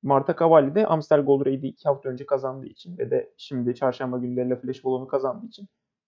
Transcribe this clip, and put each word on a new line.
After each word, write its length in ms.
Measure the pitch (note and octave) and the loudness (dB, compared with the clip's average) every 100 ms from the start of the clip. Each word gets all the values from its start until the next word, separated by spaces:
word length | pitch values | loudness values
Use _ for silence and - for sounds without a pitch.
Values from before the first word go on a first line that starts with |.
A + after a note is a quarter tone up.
Marta 340 | C3 C#3 C3+ E3 | 4 2 2 0
Cavalli 360 | E3 D#3+ C#3 | 6 6 6
de 120 | D#3+ G#3+ | 0 2
Amstel 340 | D#3+ D3 D3+ | 0 2 2
Gold 260 | C#3 C#3 C#3 | 4 2 2
Race'i 220 | C3+ C3+ | -2 -6
iki 200 | - D3 | -6 -2
hafta 200 | C3+ C3+ | -2 -4
önce 180 | B2+ C#3 | -10 -4
kazandığı 400 | C3+ C3 C3+ C3 | -4 -4 -8 -14
için 320 | - F3 F3 | -18 -18 -10
ve 120 | A#2+ | -4
de 240 | B2+ - _ | -4 -4 _
şimdi 380 | - C3+ A#2+ | -10 -4 -4
çarşamba 440 | A#2+ C3+ B2 C3 B2+ | -2 -2 -2 -6 -6
günü 180 | B2 B2 | -4 -4
de 120 | B2 | -2
La 60 | |
Flèche 180 | B2 B2+ | -4 -6
Wallonne'u 360 | C3 C3 B2+ C3 | -6 -4 -4 -2
kazandığı 380 | C#3 C3 A2+ - | -4 -4 -6 -12
için, 220 | - G3+ _ _ _ | -18 -20 _ _ _